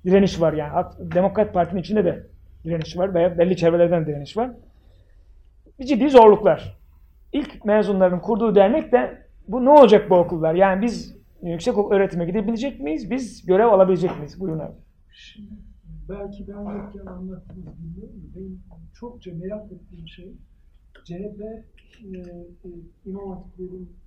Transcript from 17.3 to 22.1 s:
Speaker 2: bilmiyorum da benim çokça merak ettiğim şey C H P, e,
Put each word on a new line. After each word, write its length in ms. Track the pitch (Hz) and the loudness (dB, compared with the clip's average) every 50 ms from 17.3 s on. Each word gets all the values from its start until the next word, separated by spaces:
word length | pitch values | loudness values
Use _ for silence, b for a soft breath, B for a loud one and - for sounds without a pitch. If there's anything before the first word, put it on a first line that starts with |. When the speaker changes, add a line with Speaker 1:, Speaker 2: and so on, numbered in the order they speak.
| 185 165 - - - 185 180 156 143 - | -16 -16 -18 -20 -20 -20 -20 -20 -20 -18
Speaker 2:
bilmiyorum 360 | 165 165 170 190 220 - 202 196 | -18 -18 -16 -18 -18 -20 -20 -20
da 180 | - - - 180 | -20 -20 -18 -18
benim 220 | 190 190 185 180 - - 170 165 - - _ | -16 -16 -16 -18 -20 -20 -20 -20 -20 -20 _
çokça 360 | - 233 240 233 - - 185 165 | -18 -18 -18 -18 -18 -20 -16 -16
merak 380 | 165 180 190 214 214 208 - | -12 -12 -12 -12 -12 -14 -18
ettiğim 360 | 180 - - _ 180 170 165 160 | -20 -20 -20 _ -20 -20 -20 -20
şey 240 | - - 175 202 254 - - _ _ _ _ _ _ _ _ _ _ - _ | -20 -20 -20 -20 -20 -20 -20 _ _ _ _ _ _ _ _ _ _ -20 _
C 100 | - 175 | -16 -14
H 220 | 180 202 208 202 | -12 -12 -14 -14
P, 80 | 202 208 | -14 -16
e, 720 | 220 226 220 - _ _ _ _ _ _ _ 226 190 | -16 -16 -18 -20 _ _ _ _ _ _ _ -20 -18